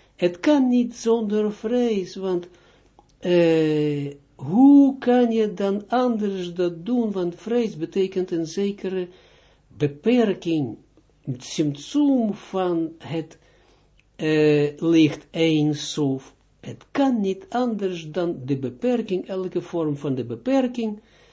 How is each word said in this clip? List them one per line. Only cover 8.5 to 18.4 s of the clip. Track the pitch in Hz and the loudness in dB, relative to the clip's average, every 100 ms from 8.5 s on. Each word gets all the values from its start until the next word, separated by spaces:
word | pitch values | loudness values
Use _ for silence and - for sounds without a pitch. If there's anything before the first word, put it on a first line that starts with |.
| 196 202 202 190 185 180 - _ _ _ _ _ - | -4 -4 -4 -6 -6 -8 -12 _ _ _ _ _ -4
beperking, | 143 143 220 247 220 185 175 160 123 - _ _ _ _ - 123 | -4 -2 0 2 2 0 -2 -2 -2 -6 _ _ _ _ -10 -10
symptoom | - - 151 143 - 294 285 262 214 | -8 -4 -2 -4 -4 0 2 2 0
van | 196 - 190 180 170 160 - | -4 -6 -4 -2 -2 -4 -8
het, | - 160 151 - _ _ _ _ _ _ _ - | -8 -8 -8 -14 _ _ _ _ _ _ _ -6
eh, | 156 156 151 147 147 147 | -2 2 4 4 2 -2
licht | 165 165 151 - - | 2 4 4 2 -8
Ein | 170 165 156 151 | 0 2 2 2
Sof. | 147 - - 143 135 - _ _ _ | 0 -4 -2 -2 -2 -8 _ _ _
Het | - - _ | -18 -18 _
kan | - 277 240 | -2 0 0
niet | 196 190 - | -2 -4 -6
anders | 233 247 208 190 175 156 | -2 -2 -2 -4 -6 -8
dan | 180 175 160 | -4 -4 -4